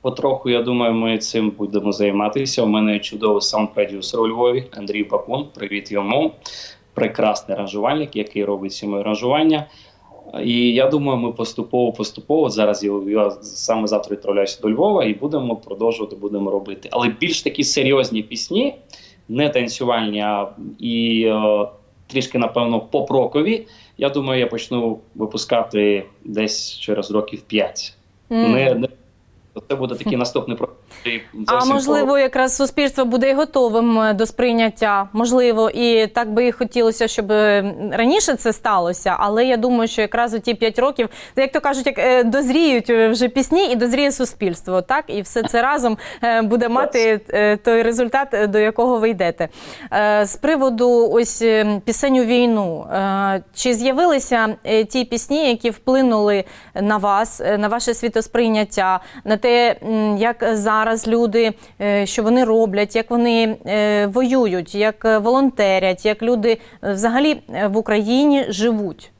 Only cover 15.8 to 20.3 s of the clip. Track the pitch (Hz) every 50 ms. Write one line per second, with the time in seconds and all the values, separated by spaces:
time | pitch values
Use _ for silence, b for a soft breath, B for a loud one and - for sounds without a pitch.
15.8 | 110 117 113 113 107 101 101 92 101 104 104 101 101 98 98 98 98 101 98 -
16.8 | - - - 123 120 120 107 - 165 175 160 - - 147 - - 139 - - 135
17.8 | 131 131 139 135 127 127 117 110 107 - 117 110 - - 165 208 262 285 - -
18.8 | - B B B B B B B B - 110 127 151 147 147 127 120 117 - -
19.8 | 135 123 120 113 110 107 104 107 104 104